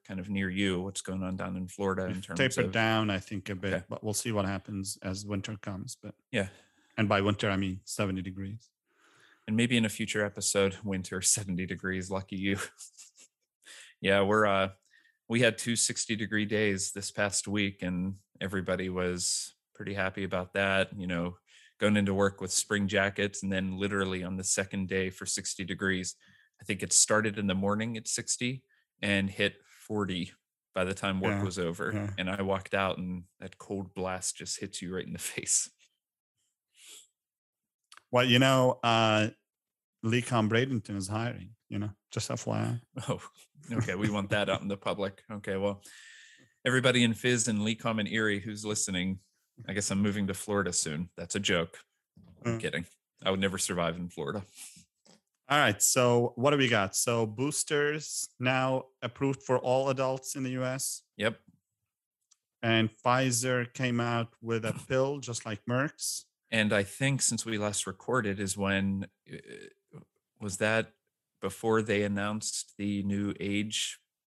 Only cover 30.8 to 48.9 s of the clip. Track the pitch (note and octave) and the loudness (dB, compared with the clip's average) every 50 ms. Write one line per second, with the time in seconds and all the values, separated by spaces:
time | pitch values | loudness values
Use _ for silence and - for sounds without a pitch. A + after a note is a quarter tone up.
30.8 | F#2 F2+ F#2+ - - G2 F#2+ F#2+ F#2 F#2+ G2+ G2 G2+ F#2+ E2+ F#2 F2 E2+ F2 F2+ | -2 -2 -2 -2 -2 -2 0 0 0 0 0 0 -2 -2 -2 -2 -2 -2 -2 -4
31.8 | - - A2 G#2 G2+ G2+ G2 F#2+ F#2 F#2 F#2+ G2 G2 F#2+ G2 F#2+ F#2+ - - G2 | -4 -4 -2 -4 -4 -4 -4 -4 -4 -4 -2 -2 0 0 0 -2 -2 -2 0 0
32.8 | G2 F#2+ - - F#2 F2+ F2+ F2+ F2+ _ _ - F#2+ F#2+ - - - - G#2 G2 | 0 0 0 -2 -4 -6 -6 -8 -10 _ _ -14 -14 -14 -14 -14 -10 -6 -6 -6
33.8 | G2 F#2 - F#2+ F2+ F#2 F#2 F#2 F2+ - - - D#2 - - - G#2+ G2 - - | -6 -6 -6 -4 -4 -4 -4 -4 -4 -6 -6 -6 -8 -8 -8 -8 -8 -10 -10 -8
34.8 | F#2 F2 F#2 F#2 - - F2 - - - - - - - - - - - _ _ | -8 -6 -6 -6 -6 -8 -8 -8 -8 -8 -6 -4 0 2 2 2 2 -2 _ _
35.8 | _ _ _ _ _ _ _ _ _ _ _ _ _ _ _ _ _ _ _ - | _ _ _ _ _ _ _ _ _ _ _ _ _ _ _ _ _ _ _ -20
36.8 | - - - - - _ _ _ _ _ _ _ _ _ _ _ _ _ _ _ | -20 -20 -20 -20 -20 _ _ _ _ _ _ _ _ _ _ _ _ _ _ _
37.8 | _ _ - - _ - - B2 B2 C3 A#2+ - C3+ C3+ C3 C3 B2+ B2+ - - | _ _ -20 -20 _ 0 2 4 6 6 8 8 8 8 8 6 6 4 4 2
38.8 | - A#2 A2+ A2+ A2+ A2 G#2+ G#2+ G#2+ - - _ _ _ _ _ _ _ _ _ | 2 4 6 6 6 6 6 4 4 2 -2 _ _ _ _ _ _ _ _ _
39.8 | _ _ _ - - A2 A#2 B2+ A#2 - B2+ A#2 A2 G#2 A2+ A2+ C3 C3+ C3 A2 | _ _ _ -4 -2 2 2 2 2 2 2 2 2 4 4 2 2 2 0 -2
40.8 | G2 - G2+ G2 F#2+ F#2+ G#2+ A2 A2+ A#2+ A2+ F#2+ F2+ G2 A2 _ _ - A2 G2+ | -2 -4 -6 -4 -4 -4 -4 -4 -4 -4 -6 -10 -14 -16 -20 _ _ -8 -6 -6
41.8 | G#2 G#2+ G2+ _ _ - - - - - A#2+ A2+ - - - G#2+ A2 A2+ A#2+ A#2+ | -6 -6 -10 _ _ -8 -6 -6 -4 -4 -6 -6 -4 -2 -2 0 0 -2 -4 -6
42.8 | - _ - - - - - - - - _ _ - _ _ - - - A#2 A2+ | -8 _ -12 -10 -4 -4 -4 -6 -6 -16 _ _ -20 _ _ -18 -10 -4 -2 -2
43.8 | G#2+ - F2+ F#2+ G#2+ A2 G#2 G2+ G2 G2 G#2+ G#2 G2+ F#2+ F#2+ - - G2+ G2+ G2 | -2 -2 -2 0 0 0 0 0 -2 0 0 0 2 2 0 -2 -2 -4 -6 -4
44.8 | - G2+ F2+ G#2 G2 G2 G2 - - - A2 G2+ - A2 G2 F#2+ G2 G2+ G2+ G2+ | -4 -4 -4 -2 -4 -6 -6 -10 -14 -12 -12 -10 -6 -4 -4 -2 -2 -2 -4 -4
45.8 | - - - - - - - - - - - - - _ _ _ - B2+ B2 C3 | -12 -20 -20 -20 -20 -20 -20 -20 -20 -20 -20 -20 -20 _ _ _ 0 2 2 4
46.8 | B2 B2+ B2 B2 A#2+ A#2 A2+ G2+ - B2 B2 A#2 A2 A#2+ A2 G#2 G#2 A2 A2+ - | 4 4 6 6 4 4 2 2 2 2 2 2 2 0 0 0 0 0 -2 -2
47.8 | - A#2 A2+ A2 G#2 F2+ F#2+ A2+ A2 G#2+ G2+ G2+ F#2 A2+ G#2 G#2 G#2+ G#2+ G#2+ - | -2 -2 -2 0 -2 0 0 0 0 0 0 -2 -4 -6 -8 -6 -4 -4 -2 -2
48.8 | - - | -2 -2